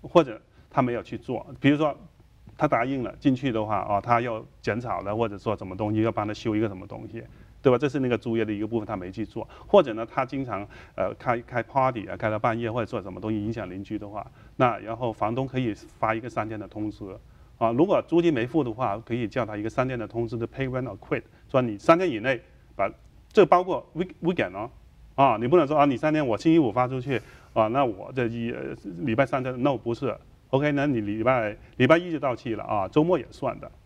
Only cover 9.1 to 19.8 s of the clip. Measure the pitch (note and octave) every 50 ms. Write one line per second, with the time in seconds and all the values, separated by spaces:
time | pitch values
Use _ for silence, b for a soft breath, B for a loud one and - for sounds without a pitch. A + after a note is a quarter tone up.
9.1 | G2 A2+ G#2+ - - A#2 G2+ B B B B B - G3+ E3 C3 G#2+ A2 A#2 A#2
10.1 | - - C3 C3 - C3+ C3+ B2 G#2+ F#2+ G#2 B B B B B B - G2 F#2+
11.1 | A#2 - - C3 A#2+ A#2+ A#2 - B2+ B2 A2+ - - C#3 C3 C3 B2+ A#2 F#2+ F#2+
12.1 | F2+ F#2 - G#2+ G#2+ G#2+ A2 B2 A2+ A#2 A#2+ A2+ G#2+ B2 A2 G2+ - A2 F#2 G2
13.1 | F#2 G2 F#2+ A2 A2 G#2+ G#2 G#2+ A2+ A2+ G#2 F2+ F2+ F#2+ G2+ - A2 G#2 G#2 G#2
14.1 | G#2 G#2 - - b b b b b - C3 B2 A2 G#2 G#2 G#2 A2+ A2+ B2+ A#2
15.1 | A2 - G#2 G#2+ A#2 B2 C3+ C3 - C3 B2+ A#2 G#2 - - - - - - A2
16.1 | A2+ A2+ A#2 A#2+ - A#2+ G#2+ A2 A2 G#2 G2+ F#2 - G#2+ G#2+ G#2+ G#2 - G#2 F#2+
17.1 | F#2 G#2+ b b b b b b b - A#2 A2+ A#2 B2 E3 G3+ F3+ B2+ - -
18.1 | D#3+ E3+ E3+ E3+ D#3 A#2+ A2+ B2+ C#3 E3 C#3 B2 G#2+ A#2 C3 A2 G2 A2 A2 -
19.1 | A#2+ B2 A#2+ G2+ - C3 A#2 G2+ G#2+ G#2 G#2 A2 A2 -